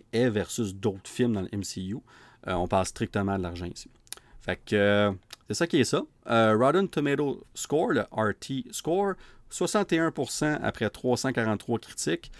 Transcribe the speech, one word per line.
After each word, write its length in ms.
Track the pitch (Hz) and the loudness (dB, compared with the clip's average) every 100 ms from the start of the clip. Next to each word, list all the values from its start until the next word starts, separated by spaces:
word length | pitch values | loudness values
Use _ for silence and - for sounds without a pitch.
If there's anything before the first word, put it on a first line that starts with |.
| - | -2
est 180 | 113 127 | 0 2
versus 440 | 104 90 - 107 | 0 -4 -4 -4
d'autres 360 | 98 104 95 - | -2 -4 -4 -8
films 220 | - 120 | 0 2
dans 100 | 104 | 2
le 60 | 90 | -2
M 120 | 101 | -6
C 180 | 95 - | -6 -8
U. 140 | 92 113 - - - - - | -8 -8 -12 -20 -20 -14 -4
Euh, 60 | |
on 160 | 85 90 | -2 2
parle 180 | 98 92 | 2 0
strictement 500 | - 113 104 98 98 | -2 -4 -2 0 -2
de 60 | |
l'argent 240 | 90 87 87 | -4 -6 -10
ici. 240 | - - _ - - _ - | -10 -18 _ -20 -20 _ -12
Fait 160 | - 92 | -6 -6
que, 120 | - 104 | 0 4
euh, 360 | 101 104 104 95 - - - | 6 6 4 0 -10 -16 -6
c'est 60 | |
ça 120 | 104 170 | -2 2
qui 140 | 165 | 4
est 40 | |
ça. 200 | 117 - - _ - | 4 0 -4 _ 0
Euh, 260 | 117 110 107 | 4 6 6
Rotten 320 | 131 170 196 | 4 4 0
Tomato 560 | - 147 139 147 - - | 0 0 0 0 -4 -10
Score, 380 | - - 147 233 | -12 -2 0 2
le 100 | 127 104 | 0 0
R 220 | 107 107 95 | 0 -2 -2
T 260 | - 135 - | -6 -8 -8
Score, 440 | - - 180 202 180 - - - | -6 -2 0 0 -4 -12 -20 -12
soixante 440 | - 185 214 196 | -4 0 0 2
et 60 | 165 | 2
un 120 | 165 | 2
pour 200 | 151 131 | 0 -4
cent 280 | - 151 147 | 0 0 0
après 280 | - - 107 | -2 -2 -2
trois 260 | - 131 120 | -2 0 0
cent 160 | 131 | 0
quarante-trois 460 | 123 110 104 - 113 | 0 0 -2 -2 -4
critiques. 520 | - - - 170 - | -4 -6 -2 -2 -6